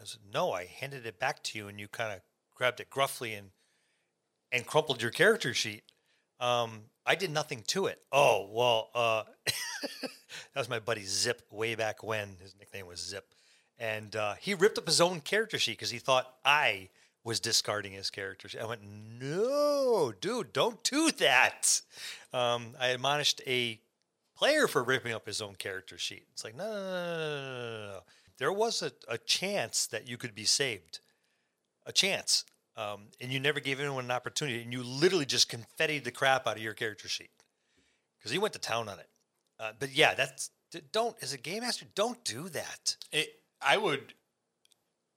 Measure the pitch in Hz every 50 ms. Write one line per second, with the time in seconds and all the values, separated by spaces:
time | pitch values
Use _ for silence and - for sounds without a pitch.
0 | 110 - - 117 107 98 107 143 180 170 104 90 90 90 - - 131 139 139 135
1 | 113 113 101 - 127 135 147 - - - - 110 104 101 101 104 104 101 - -
2 | 117 110 101 90 _ _ _ _ _ _ _ - 127 123 123 - - _ - 139
3 | 135 135 - - 127 113 110 101 98 95 _ _ _ _ _ _ _ _ _ _
4 | _ _ _ _ _ _ _ _ _ - 127 123 117 - - 151 156 - 139 120
5 | 113 117 - - 165 208 226 226 - 139 110 - - 113 104 107 _ _ _ _
6 | _ _ _ _ _ _ _ - 123 123 123 120 117 113 110 107 110 - _ _
7 | - 123 147 160 196 170 147 156 147 - 143 113 101 - - 190 196 123 82 -
8 | _ _ - 139 143 131 117 98 98 98 107 113 123 123 117 110 110 - - 120
9 | 120 117 113 107 104 - - _ - - - - 932 906 906 831 - - - -
10 | - 247 - - _ _ - - - - - 139 123 110 123 113 107 120 113 107
11 | 98 95 95 - - 123 117 - - _ 110 104 113 117 113 107 110 107 104 -
12 | - 104 110 107 104 101 98 90 95 98 - 98 101 - - 98 95 90 87 87
13 | 87 90 98 95 - _ _ _ _ _ _ _ _ _ _ - 117 110 110 107
14 | 110 104 104 110 107 104 101 - - 185 202 165 190 214 214 - 175 170 151 139
15 | 170 175 185 160 - - 196 214 226 220 - 127 - 120 107 - 110 98 113 117
16 | - - 131 127 127 - - _ - 131 143 151 143 120 104 95 95 - _ _
17 | _ _ _ _ - 113 113 104 - 113 104 - - - 107 104 98 98 95 98
18 | 95 - - 107 98 98 95 - - 98 - 127 120 110 117 107 101 101 104 104
19 | 107 110 117 120 131 139 156 185 220 254 277 294 294 294 285 277 269 254 233 196
20 | 151 120 104 - - 185 240 247 147 - - - 160 226 226 - - - 254 294
21 | 320 302 - - 180 139 127 127 120 104 - - - - - - - _ - -
22 | - - - - - _ - 131 123 120 120 120 120 113 123 - 127 127 127 123
23 | 131 139 147 147 143 - - - - 135 127 123 123 117 110 - _ _ _ _
24 | _ _ _ _ _ _ _ - 190 254 302 311 277 - - 147 123 120 131 123
25 | - 120 113 107 - 110 101 - 110 101 101 - - 104 95 95 - - 90 85
26 | - - 98 95 _ _ _ - - 110 110 139 185 226 214 202 196 190 185 180
27 | 175 175 170 160 160 151 147 143 139 135 131 123 120 117 113 110 104 101 98 92
28 | - _ - _ _ _ _ - 131 156 190 202 220 233 202 - 180 143 - _
29 | - - 117 113 _ - - - 180 196 208 180 120 - - - - - - 107
30 | 110 123 120 117 - 120 101 110 107 - - - 143 131 110 92 - - - -
31 | _ _ _ _ _ _ _ _ _ _ _ _ _ _ _ _ _ - 117 -
32 | - 196 180 107 - - - - - - _ _ _ _ _ - 110 104 104 101
33 | 104 - _ - 127 127 135 135 131 147 147 147 131 135 135 131 147 143 135 131
34 | 123 123 123 123 - 120 - - 156 143 117 117 117 117 123 127 123 120 127 135
35 | 160 185 190 175 - 113 120 117 - - - 120 113 - - - 160 151 151 143
36 | 120 117 - - 139 135 135 - - 117 107 107 110 110 104 - 123 110 104 -
37 | - - - - 87 - _ _ _ _ _ _ _ _ _ _ _ _ _ _
38 | _ _ _ _ - 104 127 185 208 202 - - - - 113 117 113 104 95 82
39 | 76 _ _ _ _ _ _ _ _ _ _ _ 113 110 110 110 139 135 131 143
40 | 151 120 92 113 135 143 - - - - _ _ _ _ - 170 160 - - 214
41 | 233 233 214 - 135 127 139 127 - 151 185 220 240 240 - - 170 110 - -
42 | 208 240 233 - - - 107 123 165 190 147 120 98 - - - - - - -
43 | - - - 151 151 120 - _ _ _ _ _ 131 139 156 196 220 175 143 120
44 | 110 - - _ _ _ _ _ _ _ _ _ _ _ _ _ _ _ _ _
45 | _ _ _